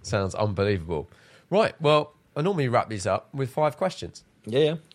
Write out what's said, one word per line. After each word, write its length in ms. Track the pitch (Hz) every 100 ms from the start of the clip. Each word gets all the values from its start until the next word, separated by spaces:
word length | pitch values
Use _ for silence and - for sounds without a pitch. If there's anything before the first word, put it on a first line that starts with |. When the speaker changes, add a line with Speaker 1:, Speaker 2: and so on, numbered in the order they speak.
Speaker 1:
Sounds 320 | - 110 95 -
unbelievable. 760 | 107 98 101 98 80 80 - - - - _
Right, 240 | 190 220 -
well, 320 | 147 151 147 - _ -
I 60 |
normally 260 | 156 190 131
wrap 200 | 117 101
these 160 | 107 98
up 200 | 95 -
with 160 | 139 131
five 260 | - 151 139
questions. 480 | 190 - 87 - - _ -
Speaker 2:
Yeah, 140 | 120
yeah. 160 | 151 160 -